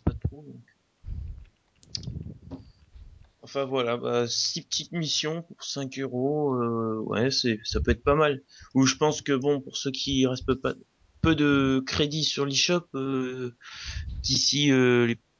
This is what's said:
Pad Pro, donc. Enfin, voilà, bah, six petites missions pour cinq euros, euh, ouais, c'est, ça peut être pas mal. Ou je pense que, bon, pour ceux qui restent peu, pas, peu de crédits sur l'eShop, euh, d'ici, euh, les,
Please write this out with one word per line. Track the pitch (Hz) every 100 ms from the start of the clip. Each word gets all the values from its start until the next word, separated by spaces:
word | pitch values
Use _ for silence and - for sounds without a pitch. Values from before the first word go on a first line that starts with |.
Pad | - -
Pro, | - 147 143
donc. | 127 - _ _ _ - - - - - _ _ _ - - - - - - - 90 - _ _ - - - - _
Enfin, | 127 139
voilà, | 135 135 117 120
bah, | 120 120 120
six | - - 165
petites | - - -
missions | 170 147 - 156 165
pour | 165 -
cinq | - 143 135 131
euros, | 131 123 135 151 143 123
euh, | 117 113 113 110 110
ouais, | 104 131
c'est, | 135 123 107
ça | - 107
peut | -
être | 117
pas | 143 147
mal. | 151 135 - - -
Ou | 131 131
je | -
pense | 151 147
que, | -
bon, | 135 143 143
pour | - -
ceux | 139
qui | 131 139 135 131
restent | 127 -
peu, | 131
pas, | 131 - - _ _ _
peu | 165 147
de | 147 139 135 131 131
crédits | - 147 156
sur | 143 143 139
l'eShop, | 131 - 175 170
euh, | 135 135 131 127 127 123 - - - - - - -
d'ici, | - 135 - 143 143
euh, | 131 123 120 117
les, | 117 _